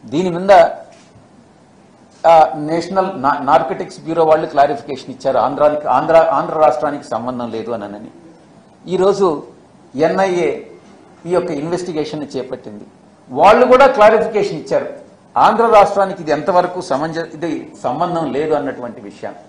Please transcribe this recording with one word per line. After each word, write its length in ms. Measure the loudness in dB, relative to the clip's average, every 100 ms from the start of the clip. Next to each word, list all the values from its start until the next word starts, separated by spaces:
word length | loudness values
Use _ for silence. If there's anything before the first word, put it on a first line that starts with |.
| -6
దీని 180 | -4 -4 -4
మీద, 160 | 4 4 4 0 -16 -20 _ -20 _ _ _ _ _ _ _ _ _ _ 4
ఆ, 40 | 6 6 0 -4
నేషనల్ 380 | -4 -2 -2 -2 -2
నా-, 140 | -2 -2 2
నార్కోటిక్స్ 500 | 2 0 -8 -10 -12 -6
బ్యూరో 180 | 0 2
వాళ్ళు 160 | 2 0
క్లారిఫికేషన్ 580 | 0 0 0 -8 -12 -12
ఇచ్చారు, 240 | -8 -2 0 0
ఆంధ్రానికి, 400 | 2 2 2 0 -2
ఆంధ్ర, 200 | 4 4 4 0
ఆంధ్ర 180 | -2 2
రాష్ట్రానికి 420 | 2 2 -4 -6 -8
సంబంధం 340 | -6 -6 -8 -8 -8
లేదు 140 | -8 -8
అనని. 340 | -10 -14 -16 -20 -20 -20 _ -20 _ _ -6
ఈరోజు 340 | 0 0 2 0 -2 -10 -20 _ _ _ -2 -2
ఎన్ఐఏ 440 | 0 -2 0 -2 -4 -12 -20 -20 -20 -20 _ -4
ఈ 40 | -2
యొక్క 140 | -2 -6
ఇన్వెస్టిగేషన్ 640 | -6 -6 -6 -6 -6 -8 -10 -10
చేపట్టింది. 500 | -10 -12 -14 -18 -20 _ _ _ _ 2
వాళ్ళు 240 | 6 6 6
కూడా 140 | 6 6 6
క్లారిఫికేషన్ 640 | 6 6 0 -2 -4 -6
ఇచ్చారు, 260 | -4 -4 -4 -14 -20 _ _ 2 2
ఆంధ్ర 200 | 4 4 6
రాష్ట్రానికి 420 | 4 2 -2 -4
ఇది 80 | -4 -4
ఎంతవరకు 420 | 0 0 0 -4 -6
సమంజ-, 400 | -4 -4 -6 -10 -8
ఇది 140 | -6 -6 -10 -8 -6
సంబంధం 380 | -4 -4 -2 -4 -4
లేదు 180 | -2 -2
అన్నటువంటి 400 | -4 -8 -12 -14 -18
విషయం. 240 | -14 -14 -14